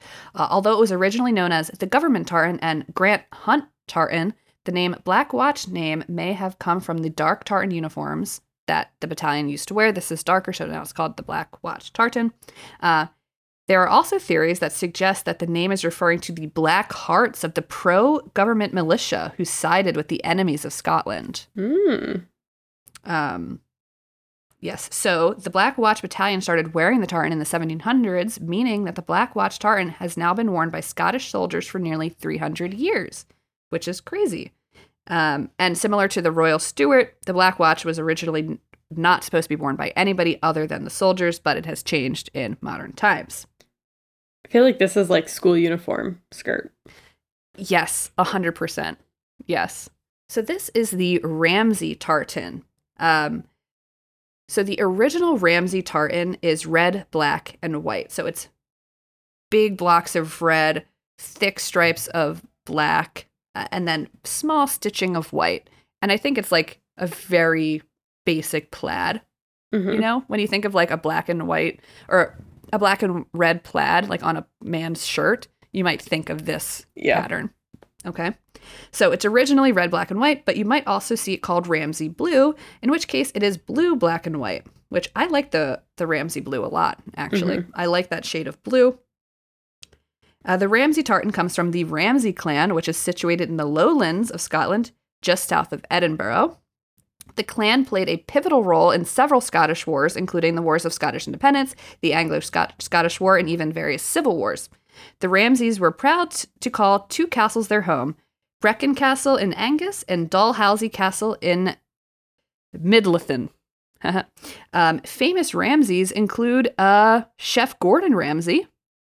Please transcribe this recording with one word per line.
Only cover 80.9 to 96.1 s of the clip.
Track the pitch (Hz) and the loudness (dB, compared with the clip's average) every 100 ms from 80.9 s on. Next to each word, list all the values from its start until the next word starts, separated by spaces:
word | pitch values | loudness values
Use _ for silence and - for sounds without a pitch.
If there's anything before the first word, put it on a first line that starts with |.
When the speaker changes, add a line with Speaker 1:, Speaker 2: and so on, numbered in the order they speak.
| 202 - | -2 -2
Speaker 1:
see | 226 - | -4 -4
it | 190 | -6
called | - 175 175 | -2 -2 0
Ramsay | 156 151 165 156 | -2 -2 -4 -6
blue, | 165 320 294 277 302 - - | -4 0 4 4 2 -10 -6
in | 233 | 0
which | 330 - | 0 0
case | 269 269 | -4 -2
it | - | 0
is | 208 185 | -2 -2
blue, | - 226 349 294 | -4 0 0 2
black, | 170 165 170 | 0 0 -4
and | 156 | -6
white, | 113 87 - _ - | -6 -8 -10 _ -8
which | 180 - - | -6 -4 -4
I | 330 | -2
like | 294 285 | 0 0
the, | 165 147 - _ - | -2 -2 -4 _ -6
the | 165 | -4
Ramsay | 156 156 156 | -2 -4 -8
blue | 123 131 | -6 -4
a | - | -4
lot, | 156 160 - - - | 0 -2 -2 -12 -10
actually. | 151 202 175 185 | -4 -2 -2 -2
Speaker 2:
Mm-hmm. | 175 | -6
Speaker 1:
I | - 175 | -4 0
like | 175 180 | 0 -2
that | 165 - | -6 -6
shade | 160 151 | -8 -8
of | - | -10
blue. | - 254 247 254 _ _ _ _ _ _ _ _ - _ _ _ _ _ | 0 4 4 2 _ _ _ _ _ _ _ _ -20 _ _ _ _ _
Uh, | - 185 | -2 0
the | 196 | 2
Ramsay | 220 285 311 | 4 4 2
tartan | 269 196 208 | 2 2 0
comes | 202 175 175 | -2 -2 0
from | 175 | -2
the | 170 | 0
Ramsay | 165 156 190 269 226 | -2 0 2 2 2
clan, | 180 165 147 175 | -2 -2 0 2
which | 165 165 | 0 -2
is | 160 | -4
situated | - 175 170 170 170 | -4 -2 0 0 -2
in | 165 | -2
the | |
lowlands | 147 156 - 311 175 170 220 | -2 2 4 4 2 0 -2
of | - | -6
Scotland, | - 156 - 202 233 _ _ _ | -4 -2 0 0 -2 _ _ _
just | - 185 - | 0 0 0
south | 175 - | 0 0
of | 143 - | -4 -4
Edinburgh. | 175 175 | 0 0